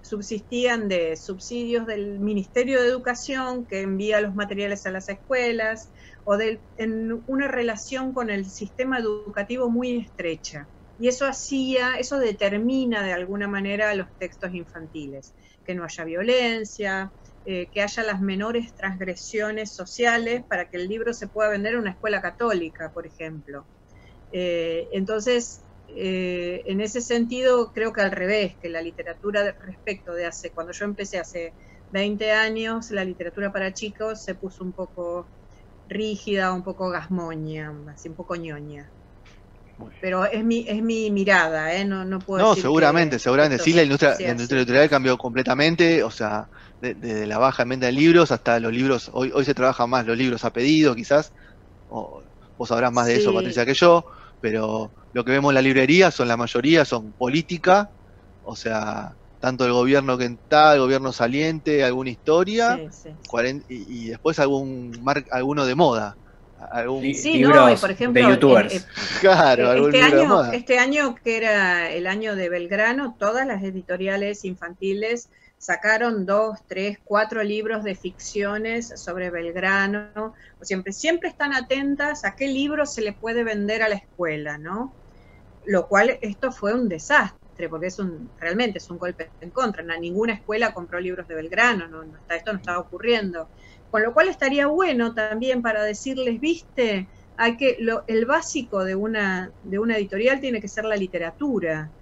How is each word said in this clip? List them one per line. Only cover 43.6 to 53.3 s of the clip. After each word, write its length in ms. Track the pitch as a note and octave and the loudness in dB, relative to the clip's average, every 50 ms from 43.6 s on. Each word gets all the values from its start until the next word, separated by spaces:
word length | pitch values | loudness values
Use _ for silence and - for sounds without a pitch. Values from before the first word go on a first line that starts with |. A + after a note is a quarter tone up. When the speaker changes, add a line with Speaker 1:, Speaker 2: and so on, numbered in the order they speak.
Speaker 1:
esto 20 | B2+ | 2
Speaker 2:
Sí, 80 | D#3 | 4
la 120 | E3+ E3+ D#3+ | 6 6 6
industria, 320 | C#3+ C#3 C#3+ - C#3+ C3 | 6 4 4 4 4 4
Speaker 1:
sea 80 | - F#3 | 2 -2
Speaker 2:
la 80 | - | -2
industria 260 | A#2+ A#2+ A#2+ B2 C#3 C3 | -2 -2 -2 0 2 2
Speaker 1:
así. 20 | |
Speaker 2:
editorial 280 | B2+ A#2+ B2 C3+ D3 D#3 | 2 4 6 6 6 6
cambió 260 | D3 C3+ C3 C3 B2+ | 6 4 4 4 2
completamente, 840 | - - B2+ A#2 C3 B2+ B2 B2+ C3 D3 D#3+ E3+ E3 F3 E3 E3 D#3 | 2 0 -4 -2 -2 0 2 2 4 4 2 4 4 4 4 6 4
o 80 | A2 A2+ | 2 0
sea, 380 | - - A2+ G#2+ G#2+ G#2+ G#2+ - - - - - - - | -2 -4 -4 -2 -2 -4 -6 -8 -18 -20 -20 -20 -18 -10
de-, 140 | - B2 G#2+ | -8 -8 -8
desde 320 | G2 A#2 A#2+ A2 G#2+ G#2+ | -6 -6 -6 -4 -4 -4
la 120 | G#2 G#2+ G#2+ | -2 0 4
baja 240 | B2 C3+ C3 - | 4 4 4 2
en 60 | B2 A#2 | 0 0
venta 160 | C3 C3 B2+ | 0 0 0
de 60 | B2 | 0
libros 400 | B2+ C3+ D3+ E3 E3+ F3 E3+ - | 2 6 6 8 8 8 6 6
hasta 260 | C3+ - - - A#2 A#2 | 2 -2 2 2 2 2
los 140 | A2+ A#2 | 2 0
libros, 360 | A2+ B2 C3 C3+ C3+ A#2 - - | 0 0 2 2 2 0 -2 -6
hoy, 180 | - B2 C3 C3 | -4 -4 -4 0
hoy 120 | - C#3+ C3+ | 0 0 0
se 100 | C#3 C#3 | 0 0
trabaja 320 | - B2+ C3 - - A#2+ | 2 2 2 2 2 0
más 180 | A#2+ B2+ B2+ A#2 | 2 2 0 0
los 100 | A2 A#2 A#2 | 0 0 0
libros 260 | C3 B2+ A#2+ A2+ - | 0 0 0 -2 -4
a 80 | A#2 | -4
pedido, 440 | - A2+ B2 C#3+ D#3 D#3 D#3 C#3+ A#2+ | -2 0 2 4 6 6 6 4 4
quizás, 360 | A2 A#2 - C#3+ D3 D#3 - - - - - - - - - - - - | 0 0 4 4 4 4 0 -12 -20 -20 -20 -20 -20 -20 -20 -20 -20 -20
o, 380 | - - A#2 G2+ D2+ C#2+ C#2+ C#2 - - - - - - | -12 -10 -10 -10 -10 -14 -18 -20 -20 -20 -20 -20 -20 -12
vos 120 | - B2 A2+ | -10 -4 0
sabrás 220 | A#2+ A#2 B2 B2 | 2 2 2 4
más 140 | A#2+ B2 A#2+ | 4 4 4
de 100 | A#2+ A#2 | 6 4
eso, 160 | - - G#2 | 4 4 4